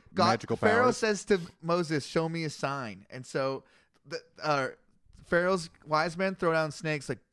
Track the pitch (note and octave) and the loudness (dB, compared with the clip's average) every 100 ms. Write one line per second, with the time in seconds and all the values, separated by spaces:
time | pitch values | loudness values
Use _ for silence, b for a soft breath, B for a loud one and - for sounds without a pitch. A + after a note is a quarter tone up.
0 | - - F3 - - - G#3+ A#3 B3+ - | -4 2 2 2 0 0 4 6 4 4
1 | A3 G3+ - F#3+ E3+ - E3 F3 D#3 D3+ | 0 0 2 0 0 -8 -2 0 0 -2
2 | - E3 E3 E3 D#3 - C#3 C#3 B2 F#2+ | -2 -2 -2 -4 -6 -6 -6 -6 -8 -12
3 | G#2 C3 B2+ C#3+ C3+ C3+ b b b _ | -14 -16 -6 -4 -2 -4 b b b _
4 | C#3+ - - - D3+ C#3 C3 - _ _ | -14 -14 -14 -6 -2 0 -2 -6 _ _
5 | _ - - E3+ F3+ F#3+ D#3+ - D3+ D#3 | _ -20 -2 2 2 0 -2 -14 -2 0
6 | F3 E3+ F#3+ F#3 F3 D#3+ D#3 - D#3+ D3+ | 0 0 -2 0 2 2 0 -2 -4 -4
7 | - B2+ _ | -4 -8 _